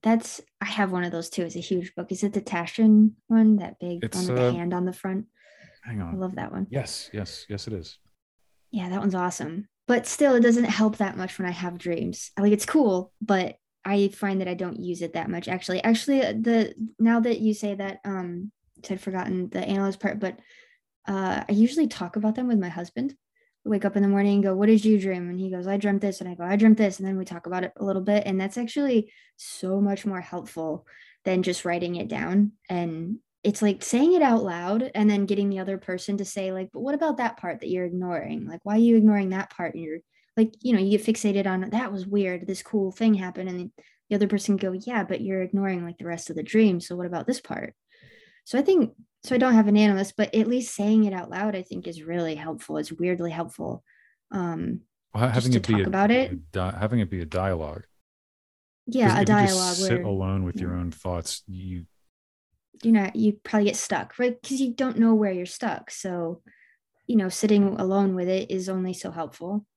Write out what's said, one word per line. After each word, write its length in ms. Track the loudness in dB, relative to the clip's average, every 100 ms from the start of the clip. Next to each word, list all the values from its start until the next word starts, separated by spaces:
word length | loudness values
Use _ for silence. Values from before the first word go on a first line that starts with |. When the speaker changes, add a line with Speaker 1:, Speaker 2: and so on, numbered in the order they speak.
Speaker 1:
That's, 400 | 4 2 0 -16 -20 _
I 60 | -8
have 260 | -2 0
one 140 | 0 -2
of 80 |
those 160 | -4 -6
too. 140 | -6
It's 120 | -6 -8
a 40 |
huge 360 | -4 -4 -4 -10
book. 160 | -8
Is 120 | -4
it 100 | -2
the 80 | -2
Taschen 720 | -4 -6 -6 2 6 8 6 2 _
one? 280 | 6 6 6
That 240 | 2 -8
big 240 | -8 -6
Speaker 2:
It's, 140 | -4 -4
Speaker 1:
one 100 | -2
with 80 | 2
the 120 | 2
Speaker 2:
uh, 40 |
Speaker 1:
hand 220 | 2 -2
on 100 | -2
the 80 | -2
front? 360 | -4 -6 -6 -8 _ _ _ -20 _ -10
Speaker 2:
hang 140 | -8
on. 120 | -6 -6
Speaker 1:
I 20 |
love 180 | -6 -6
that 140 | -8
one. 120 | -6 -4
Speaker 2:
Yes, 400 | -4 -6 -10 -10
yes, 340 | -10 -8 -12 -10
yes, 180 | -10 -8
it 60 |
is. 240 | -10 -10 -20 _ _ _ _ _ _ _
Speaker 1:
Yeah, 160 | -8 -4
that 140 | -2
one's 140 | -2 -2
awesome. 520 | -4 -4 -10 -10 -12 _ -2
But 220 | -2 0
still, 260 | 2 4 6
it 40 |
doesn't 240 | 6 4
help 320 | 2 2 2 2
that 200 | -4 -4
much 200 | -10 -6
when 80 | -6
I 60 |
have 260 | -4 -8 -6
dreams. 540 | -6 -4 -4 -8 -12 0
Like, 140 | 4
it's 120 | 4 2
cool, 460 | 4 4 2 -2 _
but 360 | 0 0 0 -8 _ _
I 240 | -2 2 2
find 320 | 0 -4 -2
that 80 | -4
I 60 |
don't 260 | -4 -6 -6
use 220 | -8 -6
it 100 | -6
that 160 | -6 -6
much, 200 | -6 -6
actually. 340 | -8 -4 -2
Actually, 380 | 2 2 4 2
uh, 100 | 2 0
the, 340 | 2 2 2 -4 -12 _
now 200 | 4 4
that 220 | 2 2
you 120 | 0
say 220 | 0 -4 -4
that, 240 | -8 -8 -8
um, 480 | -6 -6 -8 -12 _ _ _ -10
I'd 120 | -8
forgotten 480 | -6 -6 -4 -4 -4
the 100 | -6
analyst 400 | -2 0 -2 -2
part, 200 | -6 -4
but, 180 | -6 -8 _ -20 _ _ _ _ -6
uh, 380 | -4 -2 -4 0
I 40 |
usually 360 | 4 4 4 -2
talk 280 | -2 -6 -2
about 200 | -2 -2
them 120 | 0
with 120 | 0
my 100 | -2
husband. 440 | -8 -10 -6 -8 -8 _ _ _ _ -4
I 40 |
wake 140 | -2
up 140 | 0 2
in 60 |
the 40 | 2
morning 260 | 4 4 4
and 80 |
go, 120 | 2 2
"What 120 | 6
did 180 | 6 6
you 120 | 4
dream?" 300 | 2 -4 -6
And 80 | -6
he 100 | -6
goes, 160 | -6 -4
"I 80 | -2
dreamt 240 | 0 0
this." 200 | 0 -4
And 80 | -10
I 60 | -8
go, 80 | -2
"I 100 | 6
dreamt 220 | 8 8
this." 220 | 6 0
And 80 | -4
then 100 | -4
we 80 | -6
talk 200 | -10 -6
about 180 | -4 -4
it 80 | -4
a 60 |
little 180 | -2 -2
bit. 220 | 2 2 2
And 140 | -2
that's 180 | -2 -4
actually 540 | -6 -2 2 2 0 _ _ _
so 460 | -18 -10 -4 0
much 240 | 0 -2 -4
more 160 | -6
helpful 640 | -8 -12 -12 -10 -6 -8 _ -20 -20 _ -2
than 180 | 0
just 220 | 0 -2 -2
writing 300 | -2 -2 -4
it 120 | -6
down. 440 | -6 0 2 2 0 _
And 500 | -4 -4 -6 -6 -8 _ _
it's 200 | -4 0
like 220 | 0 0
saying 300 | -2 2 4
it 80 | 6
out 220 | 6 4
loud 460 | 0 -4 -2 -2 -2 2
and 140 | 2
then 160 | 4 0
getting 240 | 0 0
the 100 | -2
other 180 | -4 -6
person 400 | -6 -8 -4 -6
to 80 | -4
say, 260 | -6 -6
like, 160 | -6 -8
"But 80 | -8
what 140 | -4 -2
about 220 | -2 0
that 200 | -4 -4
part 220 | -8 -8
that 80 | -4
you're 160 | -4 -2
ignoring? 600 | -4 -4 -4 -6 -8 -10
Like, 140 | -10 -2
why 100 | 4
are 40 |
you 180 | 6 8
ignoring 320 | 8 6 0
that 200 | -4 -6
part?" 260 | -8 -8 -8
And 80 |
you're 160 | -10 -12 _ _ _ 0
like, 180 | 0 0
you 120 | 0
know, 60 | 2
you 180 | 4 2
get 80 | 2
fixated 400 | 0 2 0 0
on, 220 | -2 -2
"That 220 | -4 -4
was 140 | -8 -2
weird. 400 | 0 0 -4 -6
This 160 | -10
cool 280 | -4 -2 -2
thing 220 | 0 2
happened." 360 | 2 0 -6 -8
And 220 | -8 -10 _ _ _ _
the 60 | 0
other 120 | 2
person 300 | 0 0 0
go, 140 | 0
"Yeah, 300 | -4 -4 -4 -4
but 160 | -6
you're 200 | -4 -4
ignoring, 420 | -2 -2 -2 -2 -6
like, 120 | -10
the 80 | -10
rest 240 | -10 -8
of 60 | -10
the 60 |
dream. 360 | 0 4 4 4
So 140 | -4 -8
what 80 | -6
about 220 | -6 -4
this 120 | -6
part?" 340 | -6 -10 -10 _ _ _ -20 -20 _ _ -6
So 140 | -2
I 20 |
think, 300 | 4 4 2 -2 -20 _
so 120 | -2 2
I 20 |
don't 160 | 6
have 140 | 6 8
an 80 | 6
analyst, 380 | 6 4 0 -2
but 180 | 0 2
at 120 | 2
least 280 | 0 -2 -2
saying 300 | 4 4 4
it 80 |
out 160 | 0 -8
loud, 260 | -4 -4 -4
I 60 |
think, 260 | -8 -10 -10
is 160 | -12
really 320 | -6 -2 -2 -4
helpful. 400 | -8 -10 -8 -6
It's 140 | -6
weirdly 400 | -4 -2 -2 -4
helpful. 520 | -6 -8 -8 -10 -10 _ _ _ _ _
Um, 500 | -4 -4 -4 -6 -6 _ _ _
Speaker 2:
Well, 100 | 0
ha-, 100 | 2
Speaker 1:
just 140 | 2 4
Speaker 2:
having 40 |
Speaker 1:
to 40 | 2
Speaker 2:
it 80 | 4
be 60 | 2
Speaker 1:
talk 100 | 2
Speaker 2:
a, 40 |
Speaker 1:
about 220 | 2 4
it. 200 | 4 2
Speaker 2:
a 40 | -4
di-, 420 | -8 -4 -4 -2
having 220 | 0 0
it 100 | 0
be 120 | -4
a 40 | -4
dialogue. 600 | -2 0 -2 -4 -10 -16 _ _ _ _ _ _ _ _ _ -4
Speaker 1:
Yeah, 240 | 2 4
Speaker 2:
'Cause 100 | 4
Speaker 1:
a 20 |
Speaker 2:
if 80 | 4
you 60 | 6
just 180 | 6
Speaker 1:
dialogue 220 | 4 0 0
Speaker 2:
sit 160 | 0 0
Speaker 1:
where, 40 | 0
Speaker 2:
alone 380 | -2 0 -2
with 160 | -2 -4
your 140 | -4
Speaker 1:
yeah. 60 | -4
Speaker 2:
own 100 | -6
thoughts, 520 | -6 -6 -6 -6 -10 -10
you 380 | -12 -10 -10 -12 _ _ _ _ _ _ _ _ _
Speaker 1:
You're 100 | 4
not, 220 | 4 4 2
you 180 | 0 0
probably 240 | -2 2 2
get 100 | 0
stuck, 420 | -2 -4 -4 -2
right? 160 | -2 -2
'Cause 160 | -6 -2
you 140 | -2
don't 260 | -2 -4 4
know 140 | 4 6
where 160 | 2
you're 140 | -2 -6
stuck. 440 | -6 -6 -6 -10
So, 520 | -12 -8 -6 -6 -8 _ _ _ _ _ _ 0
you 80 | 0
know, 140 | 2
sitting 500 | 0 2 4 4 0
alone 340 | 0 2 2 0
with 120 | 0
it 240 | -2 -2
is 160 | -6 -4
only 260 | -4 -4
so 160 | -6 -10
helpful. 540 | -8 -10 -10 -6 -6 -8